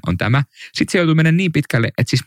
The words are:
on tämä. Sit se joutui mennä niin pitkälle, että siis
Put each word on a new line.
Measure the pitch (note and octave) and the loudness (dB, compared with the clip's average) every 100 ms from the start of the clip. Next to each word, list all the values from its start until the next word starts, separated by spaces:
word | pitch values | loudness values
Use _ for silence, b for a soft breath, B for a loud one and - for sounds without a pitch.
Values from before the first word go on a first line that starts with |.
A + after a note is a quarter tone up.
| - | 0
on | F2+ | -2
tämä. | G#2 C3 C#3+ B B | 0 0 -2 B B
Sit | - - | -4 0
se | F#3+ | 2
joutui | E3+ D#3+ | 2 4
mennä | D#3+ | 4
niin | E3 F#3+ | 2 2
pitkälle, | D3+ C#3+ A#2 A2+ - | 0 0 -2 -2 -2
että | - | -2
siis | B2+ | -2